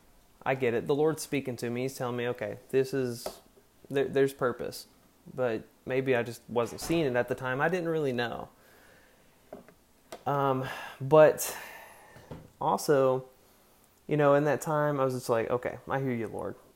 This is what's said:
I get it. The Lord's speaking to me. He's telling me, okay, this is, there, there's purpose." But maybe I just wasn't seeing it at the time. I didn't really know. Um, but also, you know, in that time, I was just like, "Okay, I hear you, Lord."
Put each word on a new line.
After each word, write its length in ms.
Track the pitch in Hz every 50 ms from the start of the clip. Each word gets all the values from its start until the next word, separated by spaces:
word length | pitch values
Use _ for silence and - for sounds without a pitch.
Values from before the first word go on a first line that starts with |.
| _ _ - _ _ _ _ - -
I 100 | - 139
get 200 | 127 131 120 113
it. 120 | 113 -
The 80 | - 143
Lord's 280 | 139 151 160 156 147 -
speaking 340 | - 147 139 131 135 120
to 140 | 110 123 117
me. 120 | 120 123 127
He's 140 | 135 -
telling 200 | - 131 123 120
me, 120 | 123 120 123
okay, 300 | 120 - 110 104 107 - - -
this 220 | - 131 131 131 -
is, 340 | 135 127 123 120 117 - - - - - - _ - - _ _ _ - -
there, 140 | 135 139 131
there's 300 | - 131 135 139 135 139
purpose." 520 | - 139 123 117 - - - - - - - _ _ _ _ _ _ - - -
But 280 | 123 127 120 110 110 - - _ _ -
maybe 280 | 117 127 131 131 135 123
I 80 | 120 117
just 200 | 117 113 - - -
wasn't 320 | 113 120 117 101 - -
seeing 260 | - - 165 170 156
it 100 | 135 120
at 120 | 123 120 -
the 60 | 127
time. 260 | - 131 127 127 135
I 80 | 147 165
didn't 200 | 180 180 165 165
really 240 | 160 160 147 135 123
know. 360 | 120 120 113 - - - - - _ - - - - - - - - - _ _ _ _ _ _ _ _ _ - - - - - _ _ _ _ _ _ _ - - -
Um, 380 | 139 143 143 139 139 135 131 127 127 - - - - - -
but 560 | 131 135 156 156 156 139 - - - - - - - - - - - - - - - - - - - - - - - - - -
also, 640 | 131 151 190 190 - - 147 135 135 131 127 131 131 - - _ _ _ _ _ _ _ _ _ _ _ _ _ _
you 100 | - 151
know, 180 | 151 147 143 143
in 100 | 143 151
that 160 | 151 135 123
time, 400 | - 170 156 151 147 147 147 135
I 40 | 131
was 100 | 131 127
just 140 | 123 - -
like, 200 | 120 113 110 -
"Okay, 300 | 117 123 - - - 123 - -
I 120 | 110 135
hear 120 | 135 131 123
you, 140 | 117 110
Lord." 300 | 98 101 95 87 95 - - - - _